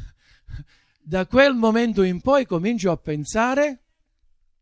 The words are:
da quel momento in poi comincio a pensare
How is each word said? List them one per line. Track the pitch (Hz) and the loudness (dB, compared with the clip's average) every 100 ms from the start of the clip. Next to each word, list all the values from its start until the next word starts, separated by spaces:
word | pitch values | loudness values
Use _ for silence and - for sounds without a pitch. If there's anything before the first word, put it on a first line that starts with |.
| - _ _ _ - - - _ _ _ | -16 _ _ _ -16 -16 -16 _ _ _
da | 156 185 180 | -6 -4 0
quel | 254 277 | 4 4
momento | 247 220 226 233 196 | 4 2 2 0 2
in | 185 180 | 0 0
poi | 254 277 254 | 0 2 2
comincio | 170 196 233 180 | -2 -2 -2 -2
a | 160 | -2
pensare | - 151 143 214 240 269 294 262 _ _ _ _ _ _ _ _ | -4 -6 -4 -2 0 0 -2 -4 _ _ _ _ _ _ _ _